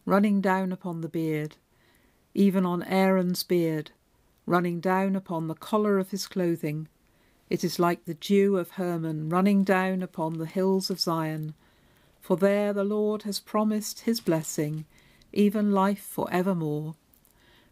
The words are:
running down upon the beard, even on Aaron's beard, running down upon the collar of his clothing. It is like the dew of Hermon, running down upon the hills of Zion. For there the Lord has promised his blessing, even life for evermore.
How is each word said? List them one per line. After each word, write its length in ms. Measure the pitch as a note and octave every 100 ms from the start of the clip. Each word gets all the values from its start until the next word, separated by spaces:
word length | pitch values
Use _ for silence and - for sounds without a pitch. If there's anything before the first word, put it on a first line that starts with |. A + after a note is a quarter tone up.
| -
running 340 | F#3+ G#3 G3+
down 320 | F#3+ F#3 F#3+
upon 300 | F#3 F#3 E3+
the 80 | D#3+
beard, 480 | E3+ D#3+ D#3 D3+ - _ _ _ _ _ _ _
even 320 | - G3 F#3+ F3+
on 180 | F3
Aaron's 600 | - F#3+ F#3+ F#3+ F3+ F3+
beard, 480 | - F3 E3 D#3 D3+ - _ _ _ _ -
running 340 | E3+ F3 E3+
down 380 | F#3 F#3 G3 F#3+
upon 320 | F#3+ E3 D#3+
the 60 | D#3+
collar 440 | - G#3+ G#3+ G3
of 120 | F#3
his 140 | G3 -
clothing. 600 | G3 F3 E3+ D#3 D3+ D#3 _ _ _ _ _ _
It 160 | C3+ F3
is 140 | -
like 260 | F3 E3+ -
the 80 |
dew 420 | D#3+ - G3+ G3 G3
of 160 | F3
Hermon, 560 | - F3+ E3+ D#3+ D#3 D#3
running 380 | F3 G3 G3+ G3
down 360 | F#3 F#3+ F#3+
upon 340 | F3+ - D#3+ E3
the 80 | D#3+
hills 440 | F#3+ F#3 F#3+ F#3+
of 120 | F#3+
Zion. 520 | - E3 D#3 D#3 D#3 D3+ _ _ _ _ _ _
For 160 | - E3
there 340 | G3 G3+ G#3
the 140 | G3+ G3
Lord 380 | G#3 G#3+ G#3+
has 180 | G#3+ G3
promised 580 | - G#3+ G#3+ G#3+ G#3 -
his 220 | - A#3
blessing, 640 | - D#3+ D#3 - D3+ D#3 D#3 _ _ _ _
even 400 | - G#3 G#3+ G#3
life 260 | G3 F#3+ G3+
for 260 | - - -
evermore. 640 | F3 F#3 F3+ D#3 D3+ D#3 E3 _ _ _ _ _ _ _